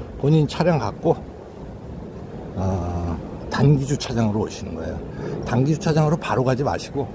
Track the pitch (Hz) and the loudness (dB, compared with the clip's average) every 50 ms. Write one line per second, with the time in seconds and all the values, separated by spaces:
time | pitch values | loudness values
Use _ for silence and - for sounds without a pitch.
0 | - - - - - 139 160 160 151 - - - 170 175 170 143 113 95 - - | -12 -12 -4 0 4 4 6 6 4 4 2 2 2 4 4 2 2 -2 -4 0
1 | - 165 156 - - - - - - - - - - - - - - - - - | 2 0 0 0 -2 -12 -14 -14 -16 -16 -14 -14 -14 -14 -14 -14 -14 -12 -12 -12
2 | - - - - - - - - - - - 90 92 95 95 92 87 87 87 87 | -12 -12 -12 -12 -12 -12 -12 -12 -10 -8 -6 -2 -2 0 0 0 -2 -2 -2 -2
3 | 87 85 80 73 - - - - - - - - 127 139 151 135 135 131 147 - | -2 -4 -4 -6 -6 -8 -10 -10 -8 -4 0 4 6 6 6 6 4 0 -2 -2
4 | - - 120 113 113 107 101 110 - - - - - 95 85 80 80 82 80 - | -2 -2 0 2 2 2 2 2 0 -2 -4 -6 -8 -8 -6 -6 -6 -6 -6 -6
5 | - - - - - - - - - - 120 120 131 147 160 147 - 170 151 160 | -8 -10 -8 -8 -8 -6 -6 -6 -4 0 2 4 4 4 2 2 2 2 4 4
6 | 156 151 160 156 - - 107 113 127 131 131 117 143 117 85 - - - - 139 | 4 4 4 2 0 0 2 2 4 4 2 2 2 0 0 -2 -4 -4 -4 -4
7 | 131 - | -4 -4